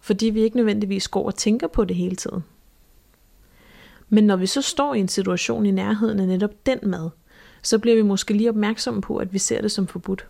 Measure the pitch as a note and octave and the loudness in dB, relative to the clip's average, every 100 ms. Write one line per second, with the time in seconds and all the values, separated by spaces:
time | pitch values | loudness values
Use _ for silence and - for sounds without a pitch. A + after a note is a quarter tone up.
0 | - G3 A3 G#3+ A3 A#3 A3+ G#3 G3+ G3 | -2 0 2 2 2 2 2 2 -2 -4
1 | - G3 - G3 - A3 E4 - G3+ F3 | -2 -4 -4 -2 0 0 0 0 0 0
2 | F3 F#3 - F#3+ D#3+ _ _ _ _ _ | -2 -4 -6 -8 -10 _ _ _ _ _
3 | _ _ _ _ _ _ - - - - | _ _ _ _ _ _ -20 -20 -20 -20
4 | - G#3+ G#3+ F#3+ F#3+ C#4 C4+ - C#4+ B3 | 2 6 6 4 2 -2 -2 -2 0 0
5 | F#3+ - F#3+ F3+ - A#3 G#3 F#3+ G3 G#3+ | -2 0 0 -2 -2 0 2 2 0 0
6 | A3 G#3+ F#3 F3+ G#3 G#3 - C4 G3+ F3+ | 0 0 0 0 -2 -2 -2 -2 -2 -4
7 | D#3+ - _ - - - - A3 A#3 A3+ | -6 -10 _ -20 -20 -12 0 0 4 4
8 | G#3 G3 - G#3 A#3 G#3+ G#3 A3 - A3 | 4 0 0 0 2 0 -2 -2 -4 -6
9 | F#3+ - F#3+ F#3+ - A3+ G#3+ - F#3 F3+ | -4 -4 -4 -4 -2 -2 -2 -2 -4 -6
10 | - F#3+ - | -6 -8 -8